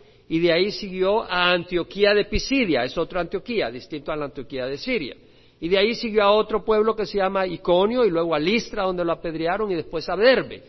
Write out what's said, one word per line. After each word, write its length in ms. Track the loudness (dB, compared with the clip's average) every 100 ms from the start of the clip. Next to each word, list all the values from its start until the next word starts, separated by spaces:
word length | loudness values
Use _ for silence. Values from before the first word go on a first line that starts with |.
| -20 _ -6
y 100 | 0
de 140 | 2
ahí 180 | 2 0
siguió 520 | -2 -8 -2 0 0
a 280 | 0 0 2
Antioquía 600 | 2 0 -4 -4 2 4
de 100 | 4
Pisidia, 600 | 0 -4 0 0 2 0 0
es 120 | -2
otra 220 | -4 -4
Antioquía, 500 | -4 -6 -4 -4 -4
distinto 440 | -6 -12 -10 -8
a 20 | -6
la 100 | -6
Antioquía 400 | -8 -10 -6 -6
de 120 | -6
Siria. 400 | -4 -4 -4 -10 -20 -20 _ _
Y 100 | 0
de 80 | 2
ahí 180 | 4 0
siguió 280 | 0 4
a 80 | 6
otro 340 | 4 2 -2 0
pueblo 280 | 2 2
que 120 | 0 -2
se 140 | 0
llama 280 | 0 0 -2
Iconio, 560 | -2 2 4 4 2
y 60 | 2
luego 260 | 2 0 0
a 40 |
Listra, 440 | 2 0 -2 -4
donde 220 | -2 -2 -2
lo 80 |
apedrearon, 580 | -2 -4 -4 -2 -2 -2
y 40 | -4
después 340 | -4 -6 -4
a 80 | 2
Derbe. 440 | 4 4 0 -10